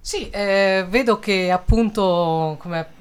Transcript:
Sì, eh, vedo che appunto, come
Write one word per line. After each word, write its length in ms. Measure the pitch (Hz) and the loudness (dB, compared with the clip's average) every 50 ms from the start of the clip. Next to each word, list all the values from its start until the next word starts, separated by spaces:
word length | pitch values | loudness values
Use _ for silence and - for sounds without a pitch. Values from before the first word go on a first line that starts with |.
Sì, 280 | - - - 392 220 - | -10 -8 -8 -6 -6 -6
eh, 560 | - 202 202 196 196 196 196 190 190 190 185 180 | -6 -4 0 0 2 2 2 2 2 0 0 0
vedo 300 | 202 247 262 233 208 214 | 0 0 2 2 0 0
che 320 | - 214 196 185 185 180 | 0 -2 0 0 2 2
appunto, 1040 | 180 180 - - - 226 226 214 214 220 196 185 175 175 170 160 160 160 160 156 151 143 | 0 2 2 2 4 4 2 0 0 0 0 2 2 2 2 0 0 0 -2 -2 -4 -8
come 280 | - 175 170 165 160 - - - | -10 -8 -6 -6 -8 -8 -12 -20